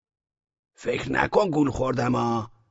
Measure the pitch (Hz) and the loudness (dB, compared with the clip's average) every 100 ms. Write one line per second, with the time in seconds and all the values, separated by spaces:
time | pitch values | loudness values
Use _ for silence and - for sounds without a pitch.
0 | _ _ _ _ _ _ _ - - - | _ _ _ _ _ _ _ -12 -6 -4
1 | 127 127 139 - 208 151 139 123 131 123 | -2 0 2 2 2 2 0 0 -2 0
2 | 123 120 117 117 110 - _ | 0 0 0 -2 -4 -12 _